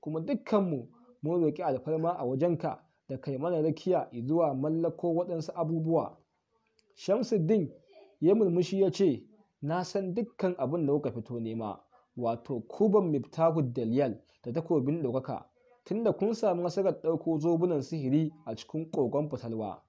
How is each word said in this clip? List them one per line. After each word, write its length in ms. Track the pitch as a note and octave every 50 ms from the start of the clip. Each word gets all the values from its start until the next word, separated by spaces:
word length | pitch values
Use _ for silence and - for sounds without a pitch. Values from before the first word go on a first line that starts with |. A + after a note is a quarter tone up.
| -
kuma 180 | D#3 D#3 D#3+
dukkanmu 640 | D#3+ - C#4+ G#3+ - - - G#3 G3 F3+ D#3+ C3 A#2 - - _ - _ - _ -
mun 180 | D3+ E3+ F3+
roƙi 220 | E3 D3+ - - F3+
alfarma 480 | D#3+ C3+ B2 - - D#3 D#3+ D#3+ E3 F3+ F3
a 60 | D3
wajenka 520 | B2 C3 C3 D3+ F3 E3+ D#3 - D#3+ - - _ _ _ _ _ _
da 80 | C3+
kai 220 | C3 - - C#3 C3
mana 240 | C#3+ E3+ F3+ D#3+ D#3
rakiya 480 | D#3+ D#3 D#3 - F#3 F#3 E3 B2+ - - A#2+ A#2
zuwa 280 | B2+ D3+ E3+ E3+ D3+ C#3
mallako 600 | C3 C3+ D3+ D#3+ E3 E3 E3 D#3 - - F3 E3
waɗansu 360 | E3 F3+ F3 F3 E3 D#3 - -
abubuwa." 640 | F3+ E3 D#3 E3 E3 D#3+ D#3+ E3 D#3+ B2 - - - _ _ _ _ _ _ _ _ _ _ _ _ _ _ _
Shamsuddin 720 | _ - - F#3+ A3+ B3+ G#3+ A#3 G#3 D#3+ D#3 A3 G#3+ E3+ B2+ - - _ _ - - - _ _ _
ya 140 | - E3 G3+
murmushi 460 | A3+ A3 F#3+ E3+ F3 F3+ E3+ G3 F#3+
ya 100 | G3 F#3+
ce, 320 | F#3+ - G3 F3+ C3+ G#2+ - - - _ _ _ _ _ -
"Na 220 | C#3+ D#3+ F3+ F3+
san 300 | - - G3+ G3 F#3 F3
dukkan 400 | A3 A3+ - - _ - F#3 F3+ -
abin 280 | C3+ - D3 F3 D#3+
da 60 | C3+ C#3
kuka 180 | D3 D3 C3+ G#2
fito 280 | A#2 A2 - A#2+ A#2+
nema, 400 | A2+ A2+ A2+ A2+ A2 G#2 F#2+ - _ _ _ _ _ _ _
wato 440 | - A#2+ A#2 A2+ A2+ - - C#3+ A#2+ - -
kuban 420 | - - G3+ A3 F#3+ G#3+ F#3+ F3
Miftahud 600 | D3+ C#3 A#2 - - D#3 E3 E3 D#3+ E3 D3+ B2 A#2
Dalyal 400 | C3+ A#2+ A2 A#2 C3 C#3+ C3 G2+ - - _ _ _ _
da 80 | A#2+ B2
takobin 500 | D#3+ D#3+ - F3 D3+ B2+ C3+ D3+ E3+ D#3
ɗaukaka, 420 | B2 A#2+ C3 B2+ - C3 - - _ _ _ _ _ _ _ _
tunda 280 | - F3+ G#3+ A#3 G#3+ -
kun 220 | - G3 G#3+ A#3
samu 280 | A3+ - G#3+ F3+ F3 F3
nasarar 320 | F3 E3 G3 G3 F#3+ E3+ E3 -
ɗauko 360 | D#3+ E3 D#3+ - E3 D#3+ D#3
zobunan 420 | D3 E3+ E3+ D#3+ E3+ F3+ E3+ D3 C3
sihiri 500 | - - D#3+ C#3 C3 C3+ D3+ D#3+ D3+ - - -
a 80 | - A#2
cikin 360 | A2 - - - D#3 E3 D#3+
kogon 380 | - - C#3 A#2 A#2+ C#3 D3+ D3+
fatalwa." 540 | D3 B2 - A#2 A2+ A2 A2 G2+ F2 - _